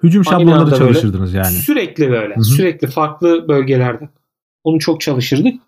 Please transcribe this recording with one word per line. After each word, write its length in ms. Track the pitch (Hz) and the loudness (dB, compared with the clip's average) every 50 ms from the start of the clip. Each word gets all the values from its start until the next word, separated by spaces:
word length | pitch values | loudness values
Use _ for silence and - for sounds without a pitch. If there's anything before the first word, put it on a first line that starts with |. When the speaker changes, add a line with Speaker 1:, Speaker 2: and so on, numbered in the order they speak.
| - | 0
Speaker 1:
Hücum 200 | 170 175 208 180 | 2 2 2 2
Speaker 2:
Aynı 140 | 202 190 175 | 2 2 4
Speaker 1:
şablonları 200 | 170 165 160 156 | 4 4 4 4
Speaker 2:
anda 100 | 160 147 | 4 2
böyle. 80 | 139 127 | 2 2
Speaker 1:
çalışırdınız 560 | 131 123 117 - 117 104 92 92 95 90 92 | 4 4 2 2 2 0 -2 -2 -4 -4 -2
yani. 120 | 95 95 | -2 -2
Speaker 2:
Sürekli 640 | 92 90 90 - - 294 269 190 165 - - 147 131 | -2 -4 -4 -4 -2 -2 -2 -2 -4 -4 -2 -2 0
böyle. 240 | 123 113 107 104 101 | 0 -2 -4 -4 -4
Speaker 1:
Hı 60 | 117 | -2
hı. 40 | 110 | 0
Speaker 2:
Sürekli 420 | 107 131 147 190 180 156 - 147 | 2 2 2 2 0 -2 -2 -6
farklı 600 | 131 - 160 151 151 151 - 175 170 170 165 - 156 | -6 -4 -2 -4 -4 -4 -2 0 0 0 0 0 0
bölgelerde. 600 | 147 139 131 135 135 127 123 123 117 - 151 - _ _ _ _ _ _ _ _ _ _ - | -2 0 0 0 0 0 0 -2 -4 -8 -10 -18 _ _ _ _ _ _ _ _ _ _ -4
Onu 140 | 160 160 156 | -2 -2 -2
çok 220 | 151 - 160 156 | 0 -2 -4 -4
çalışırdık. 540 | - 156 139 127 123 - 139 139 185 254 247 - _ | -2 -4 -4 -4 -2 -2 -2 0 0 0 -2 -4 _